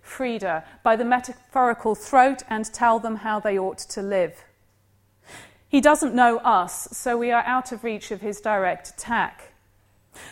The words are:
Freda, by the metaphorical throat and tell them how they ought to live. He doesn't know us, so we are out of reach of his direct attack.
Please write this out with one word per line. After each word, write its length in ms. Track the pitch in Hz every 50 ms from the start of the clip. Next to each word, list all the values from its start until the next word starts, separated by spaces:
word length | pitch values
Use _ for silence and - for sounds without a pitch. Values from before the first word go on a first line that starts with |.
Freda, 640 | _ - - - 262 247 233 214 202 185 160 160 - - - - -
by 120 | 233 226
the 80 | 220 240
metaphorical 920 | 240 254 247 247 - 240 - _ _ - 269 254 240 233 - - 220 208
throat 480 | 202 - - - 262 247 269 277 269 - -
and 140 | 226 214 220
tell 340 | - - - 247 233 226 226
them 200 | 220 226 220 208
how 240 | 220 220 214 208
they 180 | 214 214 196 190
ought 200 | 190 190 - -
to 220 | - - - 214
live. 440 | 196 196 202 190 175 156 - - - _ _ _ _ _ _ _ _ _ _ _ _ _ _ _ _ - - - - - _ _ _ -
He 120 | - 277
doesn't 340 | 240 294 302 302 320 254 196
know 220 | 247 247 233 233 226
us, 500 | - 247 220 185 175 175 - - - - -
so 240 | - - 254 240 233
we 120 | 240 240
are 120 | 233 233 233
out 300 | 233 254 254 247 - 247
of 100 | 202 -
reach 260 | 233 220 208 - -
of 100 | 214 185
his 180 | 202 208 208 208
direct 520 | - 220 214 196 190 180 170 - - -
attack. 600 | - - - 220 240 214 180 - - - - - _ _ _ _ _ _ _ _ _ _ _ _ _ - - -